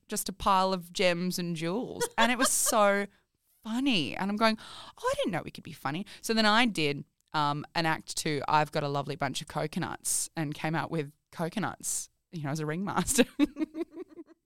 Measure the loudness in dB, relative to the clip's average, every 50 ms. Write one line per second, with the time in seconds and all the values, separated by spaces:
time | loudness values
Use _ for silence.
0 | _ -8 -6 -4 -4 -4 -6 -2 2 4 4 6 4 4 2 -2 -4 -6 0 2
1 | 4 4 4 2 0 -2 -2 -2 -2 -4 -4 -2 -2 -2 -2 -4 -4 -6 -4 -4
2 | -4 -2 2 2 2 4 4 2 2 2 2 2 2 2 4 6 6 6 4 4
3 | 0 -4 _ _ _ _ _ _ _ _ _ _ -8 -4 -2 0 2 2 2 2
4 | 2 0 -2 -2 -2 -2 0 2 4 2 2 0 -4 -12 -16 -16 -16 -18 -12 -4
5 | -2 -2 0 0 0 -2 -2 -2 -4 -6 -10 -12 -14 -14 -12 -8 -6 -4 -4 -4
6 | -6 -8 -12 -8 -4 0 2 4 6 6 6 6 6 4 2 2 0 0 0 -2
7 | -6 -12 _ _ _ _ -2 0 0 2 0 -2 -4 -4 -2 0 0 0 0 -2
8 | -4 -6 -8 -4 -2 -2 -2 -2 0 2 2 2 2 2 0 -2 -2 -2 -2 -2
9 | -4 -4 -4 -4 -2 -2 -2 -4 -8 -6 -4 -4 -4 -2 -2 -4 -4 -4 -6 -6
10 | -4 -2 -2 -2 -2 -4 _ -4 -4 -4 -4 -4 -2 0 0 0 0 0 -2 -4
11 | -4 -4 -8 _ _ _ -6 -4 -4 -4 -2 -2 -2 -2 -4 -6 -6 -6 -6 -6
12 | -6 -10 _ _ _ _ -10 -8 -4 -4 -4 -2 -2 -2 -4 -4 -4 -2 -2 -2
13 | 0 2 4 4 2 2 2 0 0 0 0 -4 -8 -6 -6 -8 -10 -10 -10 -14
14 | -16 -16 -16 -20 -20 -20 _ _ _